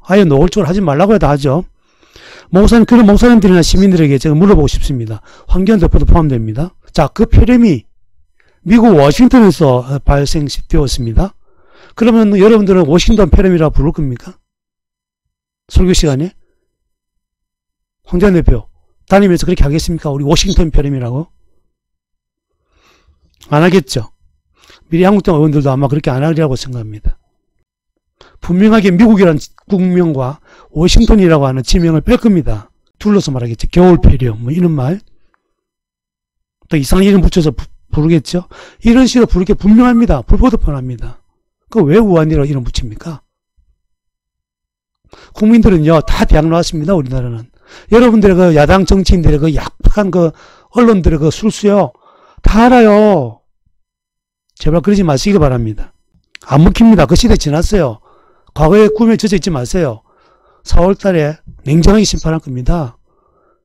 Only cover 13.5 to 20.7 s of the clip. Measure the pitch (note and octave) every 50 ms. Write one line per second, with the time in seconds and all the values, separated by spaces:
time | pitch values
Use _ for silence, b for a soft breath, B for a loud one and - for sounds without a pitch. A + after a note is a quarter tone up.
13.5 | F3+ E3 D#3+ D3 - - C3+ D#3+ - - D3+ C3+ B2 - - F#3 F#3 _ _ _
14.5 | _ _ _ _ _ _ _ _ _ _ _ _ _ _ _ _ _ _ _ _
15.5 | _ _ _ _ - - G3 F3+ F#3 - - D3+ C3+ B2+ D#3+ F#3 - _ _ _
16.5 | _ _ _ _ _ _ _ _ _ _ _ _ _ _ _ _ _ _ _ _
17.5 | _ _ _ _ _ _ _ _ _ _ _ - - F3+ G#3 G3+ F#3 E3+ - -
18.5 | C3+ G#2+ - - _ _ _ _ _ _ _ - F#3 G3+ G3+ F#3+ F3 D#3+ - -
19.5 | F3+ - - - D3 D#3+ - - E3+ D3+ - D3+ C#3 C#3 C#3+ C#3+ D#3+ - - G3
20.5 | F3 - F#3 D#3